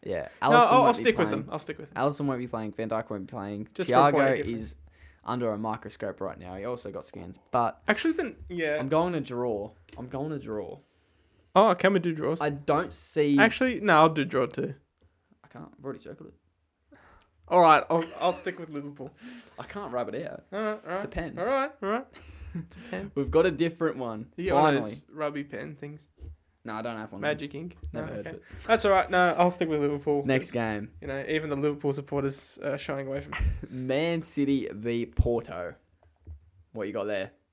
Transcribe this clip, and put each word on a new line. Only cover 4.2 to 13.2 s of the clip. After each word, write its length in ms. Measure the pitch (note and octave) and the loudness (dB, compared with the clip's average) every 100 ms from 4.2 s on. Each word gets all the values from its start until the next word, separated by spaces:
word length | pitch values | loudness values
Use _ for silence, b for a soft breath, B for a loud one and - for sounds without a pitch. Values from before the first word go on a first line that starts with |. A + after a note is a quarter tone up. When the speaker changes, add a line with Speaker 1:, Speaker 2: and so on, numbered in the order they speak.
| C3+ | 2
Speaker 1:
Thiago 60 | B2 | 2
Speaker 2:
difference. 240 | - A#2 | -2 -6
Speaker 1:
is 140 | A2 - - b b b | -8 -12 -20 b b b
under 280 | - B2 A#2 | -8 -4 -2
a 60 | G#2 | -4
microscope 640 | A2 A2 G#2 - G2+ F#2 | -6 -6 -10 -8 -8 -6
right 160 | F#2+ - | -8 -8
now. 180 | F2+ F#2 | -12 -10
He 100 | G#2+ | -8
also 260 | B2 G2+ | -8 -8
got 140 | F2+ - | -12 -12
scans, 340 | - F2 F#2+ _ | -14 -14 -16 _
but 300 | B2 A#2 - - | 0 0 -2 -2
Speaker 2:
Actually, 260 | G#3 E4 | 0 0
then, 220 | D#4+ C#4 - - | -2 -4 -8 -10
yeah. 280 | F3 D#3 D3+ | -4 -2 -2
Speaker 1:
I'm 120 | C#3 | 2
going 240 | D#3 F3 | 2 2
to 80 | E3 | -2
draw. 500 | - B2 B2 G#2 G#2 - _ - | -4 -4 -2 -4 -6 -14 _ -16
I'm 100 | B2 | -10
going 220 | C3 D3+ | -8 -6
to 80 | D3 | -8
draw. 400 | - G#2+ F2+ C#3+ _ _ _ _ _ _ _ F#3 | -6 -8 -8 -12 _ _ _ _ _ _ _ 6
Speaker 2:
Oh, 180 | G#3+ F3+ | 6 6
can 180 | F#3 | 4
we 60 | G3 | 4
do 140 | E3+ | 0
draws? 260 | D#3+ D3 E3 | -2 -2 0
Speaker 1:
I 80 | D3 | -2
don't 440 | C#3+ C#3+ D3 F3+ | -2 0 0 0
see 460 | - - - | -6 -4 0